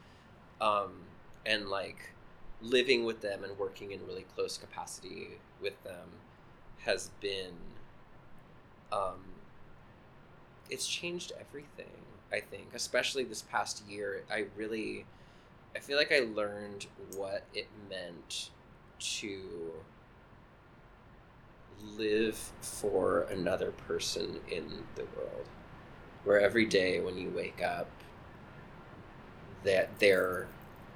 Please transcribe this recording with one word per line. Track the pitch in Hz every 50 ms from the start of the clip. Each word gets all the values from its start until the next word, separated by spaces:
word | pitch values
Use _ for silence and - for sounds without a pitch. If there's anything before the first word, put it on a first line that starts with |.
| - - - - - - - - - - - -
Um, | 110 107 104 101 101 92 90 90 87 - - - - - - - -
and, | 110 110 107 101 98
like, | 98 98 92 - - - - - - - - - - - - - - -
living | 113 117 131 127 123 131 127 117 117
with | 113 110 - -
them | 104 98 95 98
and | 95 98 95
working | 98 95 - - 104 101 98
in | 95 95
really | 95 95 95 92 - -
close | - 98 87 - -
capacity | - - - 87 87 - - - - 95 90 90 95 95 - - - - - -
with | 92 101 - - -
them | 98 90 87 90 87 90 - - - - - - - - - - - - - -
has | 117 101 92 - - - -
been, | - 98 98 95 92 92 87 85 87 87 - - - - - - - - - - - - - - - - - - - - - - - - 107
um, | 101 98 92 92 95 95 95 - - - - - - - - - - - - - - - - - - - - - - - - - - - -
it's | - 131 -
changed | - - - 180 175 175 175 175 - - -
everything, | 113 - - 143 - - - - 90 - - - - - - - - -
I | 101 104
think, | - - 101 98 92 - -
especially | 117 - - - 123 131 - - 135 127
this | 110 107 - -
past | - - 110 107 - - - 107 101
year. | 101 104 104 101 98 95 - -
I | 107 107 104 92 -
really, | 101 110 107 113 110 107 104 104 104 - - - - - - - - - - - - - - -
I | -
feel | - - 143
like | 143 151 - 165
I | 143
learned | 123 113 107 107 104 104 101 104 104 101 101 101 101 - - - 98 95 95
what | 98 98 98 101 101 - - -
it | 104 113 - 104 107 104 98
meant | 95 92 90 87 87 78 - - - - - - - - - - - - - - - -
to | - - - - - 104 98 95 95 - 85 85 82 82 82 80 80 - - - - - - - - - - - - - - - - - - - - - - - - - - - - - - - - - - - - - - 104 104
live | 107 104 107 110 107 107 110 113 110 107 - - - - -
for | - - - - - 104 98 92 92 95 92 87 -
another | - 101 95 87 87 92 90 95 95
person | - - - - 85 82 - - - 87 90 92 80 82 - -
in | 87 85 76 78 - - - - -
the | 60 62 - -
world, | - - - - - 69 - - - - - - - - - - - - - - - -
where | 101 101 101
every | 101 98 101 113 110
day | - 101 98 92 92 90 90
when | 87 92 92
you | 92 90 87
wake | 90 87 90 - - - -
up, | 90 87 87 - - - - - - - - - - - - - - - - - - - - - - - - - - - - - - - - - - - - -
that | 98 95 92 87 - - -
they're | 107 101 95 92 92 92 92 92 95 - - - - - - - - - -